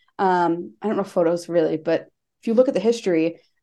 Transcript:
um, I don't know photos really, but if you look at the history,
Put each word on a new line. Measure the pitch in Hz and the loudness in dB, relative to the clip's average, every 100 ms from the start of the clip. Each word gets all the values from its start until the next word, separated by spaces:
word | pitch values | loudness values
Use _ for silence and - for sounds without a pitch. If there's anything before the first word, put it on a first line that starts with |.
| _ - | _ -2
um, | 190 180 170 170 185 - | 0 2 0 -2 -8 -8
I | 208 | -4
don't | 202 | -4
know | |
photos | 196 190 170 170 170 | -2 0 0 0 0
really, | 170 156 156 | 0 0 -2
but | 165 165 - _ _ _ | -2 -2 -4 _ _ _
if | 226 | 0
you | |
look | 226 262 | 2 2
at | 262 | 2
the | |
history, | 214 226 190 165 165 - _ _ | 0 0 0 0 0 -4 _ _